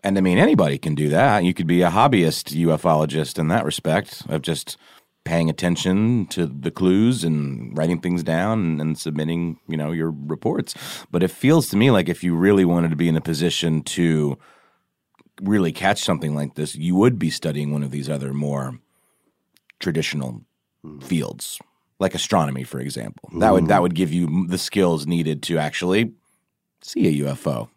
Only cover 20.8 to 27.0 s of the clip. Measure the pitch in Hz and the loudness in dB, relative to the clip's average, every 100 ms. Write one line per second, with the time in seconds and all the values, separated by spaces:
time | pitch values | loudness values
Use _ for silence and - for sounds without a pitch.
20.8 | 78 76 67 85 62 50 - - - _ | -20 -18 -4 -2 -2 -8 -12 -14 -18 _
21.8 | _ _ 95 82 - 101 76 65 64 67 | _ _ -2 -2 0 2 0 -4 -8 -8
22.8 | 67 64 53 - - 82 107 95 82 101 | -8 -8 -12 -14 -14 0 4 4 4 4
23.8 | 90 82 90 87 85 82 87 90 - 101 | 2 2 0 0 0 0 -2 -4 -2 2
24.8 | 90 82 71 87 80 73 - 82 76 - | 2 2 0 -2 0 -4 -2 -2 -2 -4
25.8 | 90 98 117 - _ _ _ _ _ _ | 0 2 0 -4 _ _ _ _ _ _
26.8 | - - | -10 -2